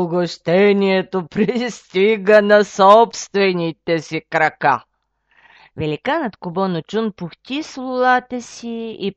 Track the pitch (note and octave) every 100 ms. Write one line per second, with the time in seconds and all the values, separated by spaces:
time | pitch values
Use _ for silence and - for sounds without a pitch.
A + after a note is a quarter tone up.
0 | E3+ F3 E3+ - - F3+ G#3 G3+ G3 F#3+
1 | F#3 F#3+ D#3+ G#3 G#3 A#3+ A#3+ - _ F#3
2 | G3+ A3 F#3+ G#3+ G3+ G#3 G3+ - G3 A3
3 | A3+ - - G3 G3 F3+ E3 - - E3
4 | - D#3+ - D#3+ D#3 - C#3 A#2+ _ _
5 | _ _ _ _ _ _ _ - D#3 D3
6 | B3 D#4+ B3 - F3+ E3+ F#3+ E3 - G#3+
7 | A3 - E3+ - - C#4 D#4 C4+ C4 B3+
8 | B3+ B3 B3+ B3 A#3 - A#3 A3+ A3+ -
9 | G3